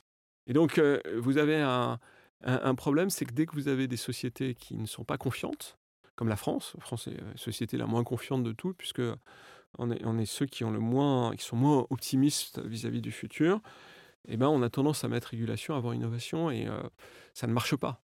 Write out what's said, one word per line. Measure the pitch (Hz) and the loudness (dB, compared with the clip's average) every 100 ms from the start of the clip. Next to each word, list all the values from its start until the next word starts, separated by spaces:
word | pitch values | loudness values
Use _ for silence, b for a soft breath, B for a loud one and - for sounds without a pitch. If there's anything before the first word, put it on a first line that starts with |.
| _ _ _ _ - | _ _ _ _ 2
Et | |
donc, | 135 160 170 | 4 6 6
euh, | 147 139 - 110 | 6 4 0 -2
vous | 120 135 | 2 4
avez | 147 156 | 4 4
un, | 143 123 120 120 b b b _ | 2 2 0 -2 b b b _
un, | - 127 | 0 2
un | 135 139 | 2 0
problème, | 151 143 190 | 2 2 2
c'est | - | 0
que | 139 | -4
dès | 120 160 | -2 -2
que | 147 | -2
vous | 143 | 0
avez | 131 131 | 0 0
des | 123 | -2
sociétés | - 120 127 - 131 | -4 -4 -4 -4 -4
qui | 120 - 110 | -6 -8 -6
ne | 110 | -6
sont | - | -6
pas | 113 - | -6 -2
confiantes, | 139 - - - - - _ _ b | -2 -2 -4 -8 -12 -18 _ _ b
comme | - 117 | -2 0
la | 104 | 0
France, | - - - - | 0 -2 -4 -12
la | |
France | - 117 113 | -8 -8 -6
est, | - | -10
euh, | - | -10
la | - | -10
société | - - 113 123 | -6 -4 -2 -2
la | 113 | 0
moins | 113 | 0
confiante | 120 120 - 131 | 0 -2 -2 -2
de | 117 | -2
toutes, | 113 185 185 | -4 -6 -6
puisque | - - 120 120 B B B B B - | -8 -4 -4 -6 B B B B B -6
on | 120 | -4
est, | 117 | -2
on | 113 113 | 0 0
est | 107 | 0
ceux | - 139 | -2 -4
qui | - | -2
ont | 113 | -2
le | 107 | 0
moins, | 113 131 143 127 117 | 2 4 4 4 2
qui | 101 | -2
sont | - 117 | -4 2
moins | 139 143 - | 6 6 4
optimistes | 127 - 131 143 - - 123 | -2 0 4 4 2 -4 -8
vis-à-vis | 110 113 117 117 | -8 -6 -4 -4
du | 113 | -4
futur, | - 110 - 156 208 B B B B B B - | -8 -6 2 2 2 B B B B B B -6
eh | 113 | 2
ben, | 135 | 4
on | 147 | 4
a | 120 | 2
tendance | 139 139 147 | 2 2 2
à | 117 | -2
mettre | 120 - | -2 -4
régulation | 113 113 110 - | -4 -4 -4 -4
avant | 147 120 | -4 -2
innovation | 120 117 117 - 160 165 | -2 -4 -4 -4 -2 -2
et, | 117 110 | -2 -4
euh, | 107 - - B B B | -6 -8 -14 B B B
ça | - 117 | -6 -2
ne | |
marche | 117 - | 0 0
pas | 147 - 127 _ | -2 -2 -6 _